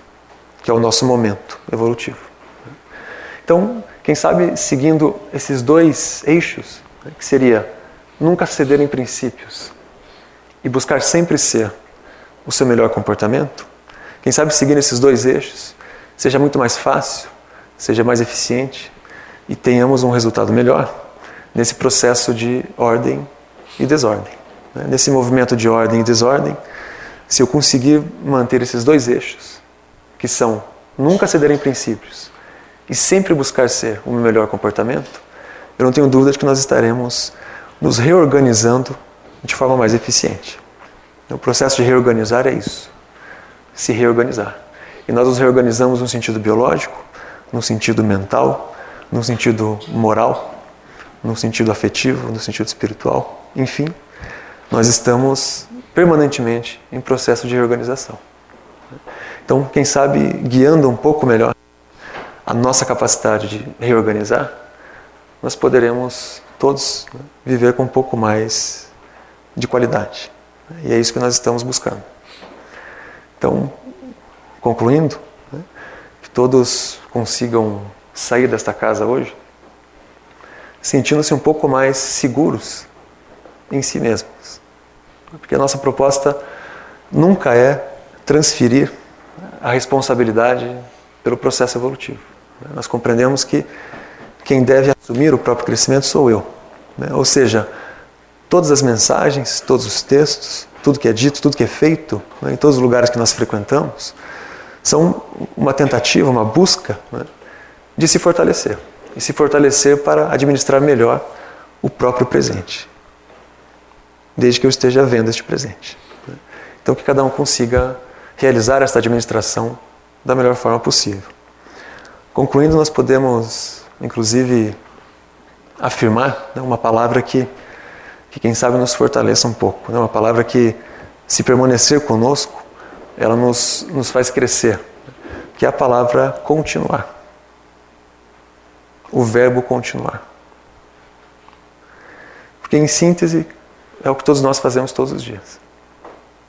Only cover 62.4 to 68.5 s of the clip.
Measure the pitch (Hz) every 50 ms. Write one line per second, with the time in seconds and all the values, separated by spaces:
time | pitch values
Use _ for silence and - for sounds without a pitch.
62.4 | - - - 117 120 127 131 - 143 - 123 - 127 117 - - - 107 107 107
63.4 | 107 104 104 104 110 143 - - 120 120 123 113 104 107 104 107 104 104 120 127
64.4 | 143 123 - - - - - - - - - - - - - - _ _ _ _
65.4 | - 127 - - - 131 127 127 117 120 120 120 127 127 123 - - - - -
66.4 | - - - - - 135 139 135 - - - - - - - 123 139 - _ _
67.4 | - 127 131 120 117 123 123 - 131 120 - 131 131 - - 117 110 107 107 110
68.4 | 110 110